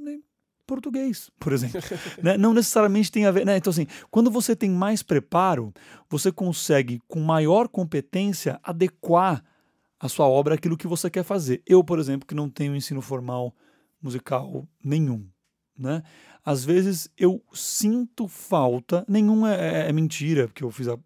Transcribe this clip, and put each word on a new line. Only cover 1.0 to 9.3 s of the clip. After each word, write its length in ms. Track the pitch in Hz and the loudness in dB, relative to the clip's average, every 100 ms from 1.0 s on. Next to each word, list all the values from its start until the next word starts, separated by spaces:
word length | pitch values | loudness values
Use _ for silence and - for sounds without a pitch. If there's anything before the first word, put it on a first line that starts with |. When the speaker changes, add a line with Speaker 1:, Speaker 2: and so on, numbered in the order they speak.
| 269 202 - - | -4 -6 -10 -10
Speaker 1:
por 140 | 156 | -2
exemplo. 280 | 135 123 175 | -2 -2 -8
Speaker 2:
<laughs> 400 | - 180 175 - | -10 -12 -12 -4
Speaker 1:
Né? 140 | 175 196 | 0 2
Não 160 | 214 | 4
necessariamente 600 | 226 220 226 208 202 202 | 4 4 4 4 4 0
tem 120 | 220 208 | 2 2
a 40 | |
ver, 140 | 190 196 | 4 2
né? 100 | 196 | 2
Então, 120 | 196 | 2
assim, 160 | 170 147 - - | 0 -2 -6 -2
quando 180 | 214 240 | 2 4
você 260 | 233 226 226 | 2 0 0
tem 120 | 202 | 0
mais 320 | 180 196 220 | 0 0 -2
preparo, 680 | - 147 - 170 190 143 110 - - - - | 0 0 2 2 2 2 -4 -12 -20 -20 -8
você 240 | 147 185 | -2 -2
consegue, 680 | 165 185 160 - 143 120 120 - | -2 -2 -2 2 2 2 -6 -8
com 140 | 160 | -4
maior 480 | 156 160 156 196 240 | 0 2 4 4 2
competência, 920 | - 165 147 139 185 202 185 147 127 | -2 -4 -4 -4 -2 -2 -2 -4 -6
adequar 800 | - 170 180 - - 170 190 | -6 -2 -2 -2 2 2 4